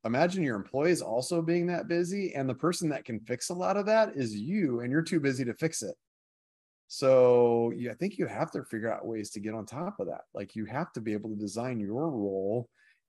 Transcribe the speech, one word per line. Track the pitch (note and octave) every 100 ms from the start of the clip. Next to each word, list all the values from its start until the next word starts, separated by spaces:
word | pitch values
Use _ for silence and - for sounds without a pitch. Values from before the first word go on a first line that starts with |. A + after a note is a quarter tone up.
| A2+
imagine | B2 F3 F#3
your | C#3+ G#2
employees | - C3 E3 E3+
also | - A#2 C3 E3+
being | E3 F3 F3
that | E3+ -
busy. | E3+ F3 G3+ F#3 C#3+
And | C3
the |
person | B2 E3 F3 E3
that | C#3 -
can | G#2+
fix | A2 B2 -
a | F3+
lot | F#3 G3+
of | G3+
that | A3 G#3+ C#3
is | A#2 G#2
you, | B2+ G#3 D3+ A#2+
and | B2
you're | D3
too | E3 E3+
busy | C#3 C3 A#2+
to | -
fix | D#3 -
it. | G2 - _ _ _ _ _ _ _ _ -
So | - C3 C3 B2 B2 A#2+ A#2 A#2 B2
yeah, | B2
I | -
think | G3 -
you | C#3+
have | A2+ D#3+
to | -
figure | - A2+ A2+
out | - G#2
ways | A2+ G#2
to | G#2+
get | G#2+
on | A2 G2
top | C3 F3+ -
of | E2+
that. | - -
Like, | G2 G2 A2
you | G#2
have | C3 F3+
to | B2+
be | A2
able | G#2 A2
to | G#2
design | G#2 A2 B2+ A#2
your | G2+ A#2 E3
role | B2 G2+ F#2+ G2 A#2+ A#2+ _ _ _